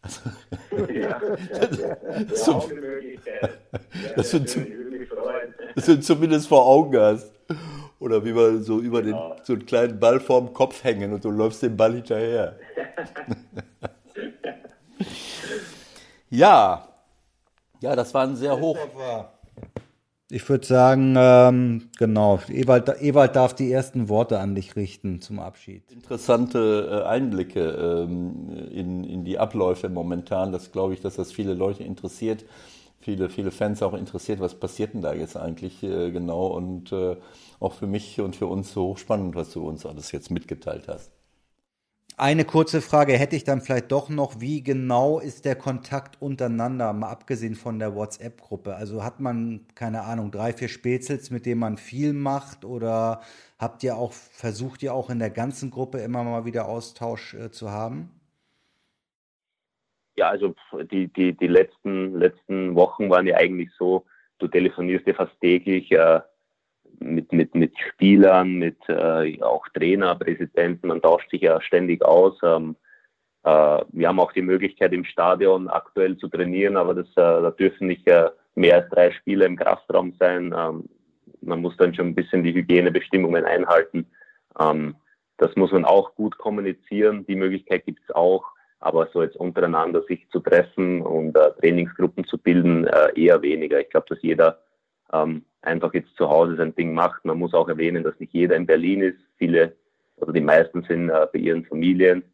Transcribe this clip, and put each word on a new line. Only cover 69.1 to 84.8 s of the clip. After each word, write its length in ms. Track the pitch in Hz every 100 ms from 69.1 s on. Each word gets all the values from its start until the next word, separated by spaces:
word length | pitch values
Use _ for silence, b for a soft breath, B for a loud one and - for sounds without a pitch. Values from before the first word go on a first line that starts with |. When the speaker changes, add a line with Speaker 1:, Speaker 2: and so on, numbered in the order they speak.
| 80 80 -
Speaker 2:
auch 260 | 57 - -
Trainer, 420 | - 85 98 92 87
Präsidenten, 720 | - 82 87 - 85 87 90
man 140 | 82
tauscht 280 | 82 85 -
sich 120 | 110
ja 180 | 82 82
ständig 420 | - 87 90 85 -
aus. 340 | 82 95 95
Ähm, 360 | 87 82 80 80 b b b b _ _
äh, 400 | - 78 76 76 -
wir 160 | - 85
haben 120 | 92
auch 100 | 87
die 100 | -
Möglichkeit, 520 | 90 92 95 - 92
im 100 | 90
Stadion 640 | 85 - 87 92 95 95 92
aktuell 480 | 87 - - 92 87
zu 140 | 90
trainieren, 480 | 85 90 90 98 98
aber 160 | 87
das, 140 | 90 87
äh, 340 | - 85 85
da 100 | 85
dürfen 360 | - 95 - 95
nicht, 200 | 87 -
äh, 220 | 87 82 - _ -
mehr 200 | 92 87
als 140 | 87
drei 200 | 90 87
Spieler 340 | - - 98 92
im 120 | 87
Kraftraum 560 | - 95 _ 92 90 90
sein. 380 | 90 90 87 85
Ähm, 300 | 82 80 - _ _ _ _ _
man 200 | 82 85
muss 140 | 87 -
dann 180 | 90
schon 140 | 87 87
ein 80 | 85
bisschen 300 | - 92 85
die 80 |
Hygienebestimmungen 920 | 87 87 90 87 87 - 95 85 85
einhalten. 640 | 80 85 87 85 82 87 85 b b b b -
Ähm, 380 | 78 78